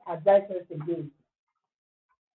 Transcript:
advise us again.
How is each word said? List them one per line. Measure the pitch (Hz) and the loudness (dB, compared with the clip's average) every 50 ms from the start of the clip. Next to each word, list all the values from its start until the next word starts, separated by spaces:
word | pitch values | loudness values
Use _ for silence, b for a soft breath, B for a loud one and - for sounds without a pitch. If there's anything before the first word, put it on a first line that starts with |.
| - 180 | -6 -8
advise | 170 160 151 196 196 202 196 202 | -8 0 4 6 6 6 4 2
us | 190 180 175 - | -6 -10 -10 -10
again. | 170 151 151 170 170 160 147 139 - _ _ _ _ _ _ _ _ _ _ _ _ _ _ _ _ _ _ _ _ _ _ _ _ | -10 -8 -6 -6 -6 -6 -6 -10 -14 _ _ _ _ _ _ _ _ _ _ _ _ _ _ _ _ _ _ _ _ _ _ _ _